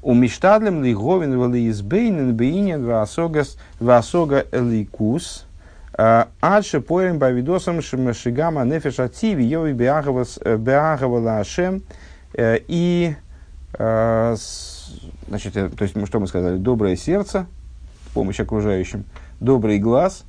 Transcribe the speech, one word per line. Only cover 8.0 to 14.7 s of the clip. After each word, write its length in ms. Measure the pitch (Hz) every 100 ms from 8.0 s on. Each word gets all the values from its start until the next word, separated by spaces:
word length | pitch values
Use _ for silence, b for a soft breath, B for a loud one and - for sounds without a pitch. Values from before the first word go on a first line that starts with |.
| 127 113 123 120 165 156 123
нефеш 340 | 156 143 123
аци 340 | 127 - 220
вьёви 400 | 180 120 160 156
беагавас, 640 | 127 120 151 143 127 120 -
э, 140 | - 110
беагава 640 | 110 139 156 147 131 120
ла 200 | 113 110
Ашем, 420 | 104 - 180 190 - B B B B
э, 260 | - 117 113 -
и, 480 | 170 175 175 170 147 - b b b - -
э, 560 | 110 110 113 113 113 110
с-, 540 | - - -